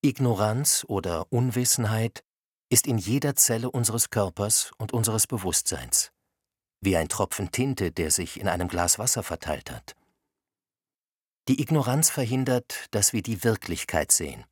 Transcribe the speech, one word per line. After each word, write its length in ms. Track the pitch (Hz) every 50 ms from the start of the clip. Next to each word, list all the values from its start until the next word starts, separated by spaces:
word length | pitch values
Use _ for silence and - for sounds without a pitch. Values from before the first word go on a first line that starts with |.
Ignoranz 840 | - 143 120 - 135 123 113 95 107 107 107 127 147 - - - -
oder 440 | - 107 95 85 90 85 80 92 _
Unwissenheit 920 | - 120 123 127 120 127 123 - - - 117 104 110 110 113 113 _ - _ _ _ _ _ _ _ _ _ _
ist 180 | 123 120 -
in 100 | 143 120
jeder 380 | 110 90 98 120 139 - 143 135
Zelle 340 | - - - 117 113 117 127
unseres 400 | - 131 117 - 107 120 - -
Körpers 640 | - - - - - - 101 107 - - - - -
und 160 | _ 113 - -
unseres 340 | 117 110 113 110 113 -
Bewusstseins, 840 | - 131 107 92 90 80 - - - - 69 64 60 - - - - _ _ _ _ _ _ _ _ _ _ _ _ _ _
wie 160 | - 98 92
ein 140 | 82 80 78
Tropfen 420 | - - 101 - - - 101 92
Tinte, 400 | - - 127 139 127 - 98 85
der 200 | 80 - 82 76
sich 280 | - - 90 - - -
in 80 | -
einem 220 | 95 85 90 90 87
Glas 280 | 90 85 87 85 -
Wasser 260 | - 110 127 - 117 101
verteilt 480 | - 82 - - - 76 69 - -
hat. 240 | - 117 _ - - _ _ _ _ _ _ _ _ _ _ _ _ _ _ _ _ _ _ _ _ _ _ _ _ _ _ _ _ _ _
Die 140 | - 135 135
Ignoranz 480 | 139 - 160 151 131 123 127 156 156 -
verhindert, 800 | - 147 131 110 127 131 131 131 127 123 - - - - - -
dass 220 | - 104 98 - -
wir 80 | 110
die 220 | 95 117 113 92 -
Wirklichkeit 680 | 117 110 - - - 85 - - - - 82 76 -
sehen. 340 | - - 78 71 - - - _